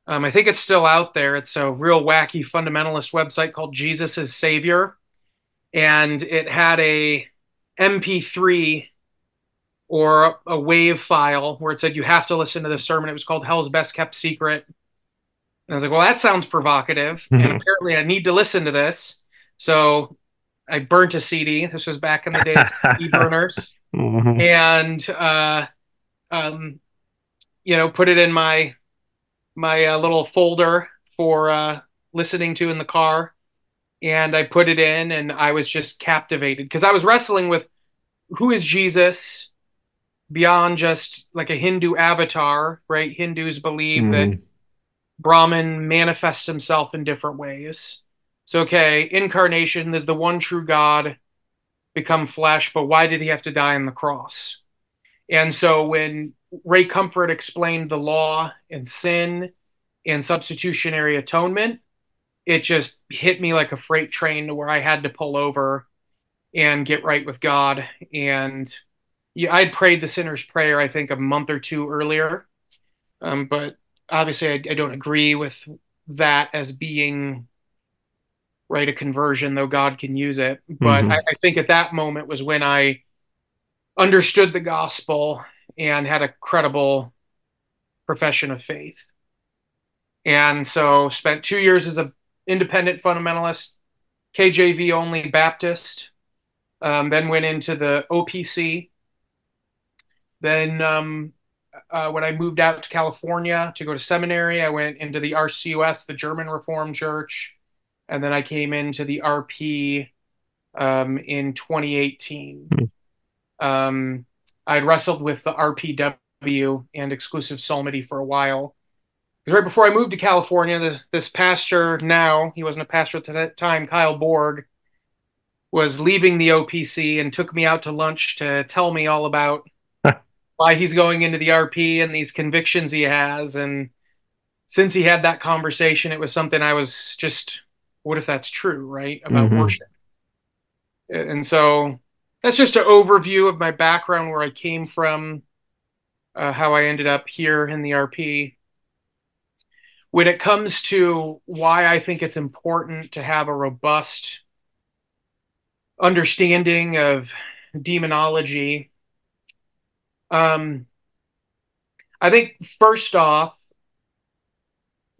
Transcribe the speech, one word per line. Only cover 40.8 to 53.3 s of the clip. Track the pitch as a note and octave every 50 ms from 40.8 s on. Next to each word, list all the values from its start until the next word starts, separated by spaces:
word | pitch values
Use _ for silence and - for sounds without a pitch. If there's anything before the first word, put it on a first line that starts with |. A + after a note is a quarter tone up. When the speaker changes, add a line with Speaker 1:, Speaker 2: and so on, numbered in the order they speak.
| E3 E3 D#3+ - - - - - - _ -
Speaker 1:
like, | E3+ D3+ D3
a | D#3+
Hindu | C#3 E3+ F#3 F#3 F#3 E3+ E3+ E3+
avatar, | D#3+ E3 E3+ E3+ E3 E3 D#3+ - D#3+ D3 D3 D3 D3 D#3 D#3+ E3 - _ -
right? | D#3+ D#3 D#3 D3 C#3+
Hindus | - F3 E3+ E3 D#3+ D#3+ D#3+ D3+ D3
believe | D3 D#3+ D3+ D3+ D#3 D#3 D#3 D3+ A2+ G#2+
that | G#2 G2 G2 G2+
Speaker 2:
Mm-hmm. | G2+ F2+ - _ _ _ _ _ _ _ _ _ _ _ _ _ _ -
Speaker 1:
Brahman | - D#3 E3 E3 E3 E3 E3+ E3 D#3+ D#3+ D#3+ D#3 D#3
manifests | D#3 D#3+ E3 E3+ E3+ E3 - - E3 D3 - -
himself | - E3+ D3+ - - E3 D#3 D3 - -
in | E3 D3
different | D3+ C#3+ C#3 - D3 C#3+
ways. | C3+ D3 C#3 C#3 C#3 D3 D#3 D#3+ - - - - - _ _ _ _ _ _ _ _ _
So, | - - E3 E3
okay, | E3 F3 F3 D#3+ D#3 D3+ D3+ D#3+ -
incarnation, | F3+ F#3+ G3 F#3 F3 F#3 F#3 F3 E3+ E3+ E3 D#3 - F3 D#3+ E3 E3
there's | D#3+ D3
the | D#3 D#3+
one | D#3 E3 E3+ F3 F3
true | E3 - F3+ E3+ E3
God | D#3 D#3 D3+ D3+ D3 D3 D3+ D3 D3+ C3+ - _ _ _ _ _ _ _ _ _ _ _ _ _ _ _
become | E3 D#3+ - E3 D#3+ D3+
flesh, | C#3 - D#3 D#3 D#3 D#3 D#3 - - -
but | D#3+ D3
why | C#3 D#3+ D#3+ E3
did | E3 D#3+ D#3
he | D#3
have | D#3